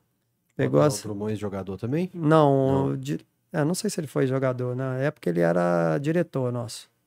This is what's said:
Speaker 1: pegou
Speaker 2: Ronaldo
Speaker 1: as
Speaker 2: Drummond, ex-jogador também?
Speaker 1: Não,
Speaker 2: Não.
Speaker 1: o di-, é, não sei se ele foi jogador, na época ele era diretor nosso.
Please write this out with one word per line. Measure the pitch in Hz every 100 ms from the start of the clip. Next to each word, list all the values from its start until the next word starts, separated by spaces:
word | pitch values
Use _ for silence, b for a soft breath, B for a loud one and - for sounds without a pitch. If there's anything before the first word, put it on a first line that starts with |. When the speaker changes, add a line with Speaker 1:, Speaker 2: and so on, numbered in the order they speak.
| _ _ _ _ _ -
Speaker 1:
pegou | 131 139
Speaker 2:
Ronaldo | 151
Speaker 1:
as | 131
Speaker 2:
Drummond, | 107 101 107
ex-jogador | 107 104 95 95 95
também? | 120 151 185
Speaker 1:
Não, | 180 151 160 147 139 135
Speaker 2:
Não. | 135 139
Speaker 1:
o | 139
di-, | 131 160 - _ _
é, | 165
não | 147
sei | 180 214
se | -
ele | 151
foi | 151 135
jogador, | 131 131 123 123 123
na | 131 131
época | 139 - -
ele | 170
era | 170 180 175 175 170 156
diretor | 143 170 170 139 123
nosso. | 123 113 - - _